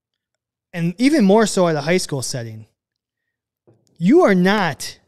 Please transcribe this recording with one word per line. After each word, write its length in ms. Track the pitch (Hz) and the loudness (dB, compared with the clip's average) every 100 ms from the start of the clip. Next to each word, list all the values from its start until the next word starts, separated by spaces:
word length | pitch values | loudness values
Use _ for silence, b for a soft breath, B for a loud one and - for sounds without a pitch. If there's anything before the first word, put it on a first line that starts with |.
| _ _ _ _ _ _ _ | _ _ _ _ _ _ _
and 220 | 175 170 175 | -6 -6 0
even 260 | 262 311 196 | 0 2 4
more 220 | 208 214 | 4 2
so 200 | - 175 | 0 0
at 80 | 156 | -2
a 60 | |
high 160 | 139 185 | -2 -2
school 240 | - 139 | -2 -8
setting, 460 | - 135 113 110 110 _ _ _ _ _ _ _ _ _ _ _ _ - | -8 -10 -12 -16 -20 _ _ _ _ _ _ _ _ _ _ _ _ -4
you 240 | 170 320 | 2 4
are 140 | 320 185 | 4 4
not 640 | 180 208 175 131 - - | 2 0 -2 -6 -12 -18